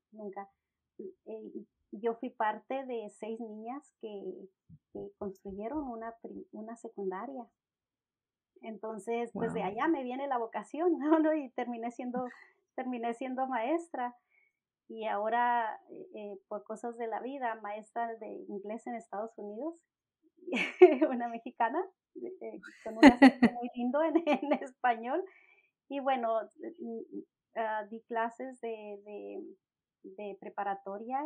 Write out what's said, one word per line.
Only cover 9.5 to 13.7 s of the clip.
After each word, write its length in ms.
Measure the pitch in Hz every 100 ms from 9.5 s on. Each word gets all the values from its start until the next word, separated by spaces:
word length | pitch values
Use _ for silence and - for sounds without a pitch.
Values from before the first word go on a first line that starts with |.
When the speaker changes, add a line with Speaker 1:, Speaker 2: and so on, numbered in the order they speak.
Speaker 1:
de 60 | 175
Speaker 2:
Guau. 120 | 180
Speaker 1:
allá 160 | 214 311
me 160 | 294
viene 240 | 247 254 277
la 100 | 247
vocación, 600 | 226 214 202 285 359 285
<laughs> 20 |
¿no? 180 | 294 320
¿no? 160 | 311
Y 160 | 311 262
terminé 400 | - 240 240 233
siendo, 340 | - 247 240 247 - - _ _ -
terminé 360 | 254 247 233
siendo 340 | 233 262 254 262
maestra. 680 | 247 233